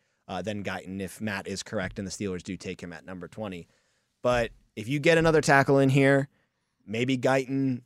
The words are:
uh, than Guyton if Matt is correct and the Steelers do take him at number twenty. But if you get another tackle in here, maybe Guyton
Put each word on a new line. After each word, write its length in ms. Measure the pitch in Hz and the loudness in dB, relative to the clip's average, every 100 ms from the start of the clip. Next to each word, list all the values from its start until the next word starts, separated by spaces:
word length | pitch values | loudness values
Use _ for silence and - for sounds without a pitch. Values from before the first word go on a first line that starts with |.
| _ _ - | _ _ -10
uh, 140 | 92 | -8
than 240 | 92 104 | -6 -6
Guyton 380 | 95 95 80 95 | -6 -6 -6 -8
if 180 | 92 - | -8 -8
Matt 260 | 107 98 92 | -8 -6 -6
is 160 | 95 | -8
correct 360 | - 110 92 - | -6 -6 -6 -6
and 100 | 95 | -10
the 20 | |
Steelers 320 | - 104 90 | -6 -6 -6
do 140 | 92 90 | -8 -10
take 260 | 98 87 | -10 -12
him 120 | 90 | -12
at 100 | 82 | -14
number 240 | 73 92 85 | -14 -14 -14
twenty. 400 | - 107 87 82 _ _ _ _ _ | -12 -10 -10 -16 _ _ _ _ _
But 300 | 123 123 117 - _ | 0 0 0 -6 _
if 140 | - 104 | -10 -6
you 120 | 147 | 0
get 180 | 151 165 | 4 4
another 240 | 165 156 | 4 4
tackle 360 | 143 139 135 139 | 4 4 6 4
in 120 | 135 | 6
here, 380 | 139 135 139 139 _ _ _ _ _ 90 | 6 6 4 0 _ _ _ _ _ -8
maybe 320 | 110 127 131 | -4 -2 0
Guyton 640 | 127 135 131 135 135 123 | 2 0 0 -2 -2 -4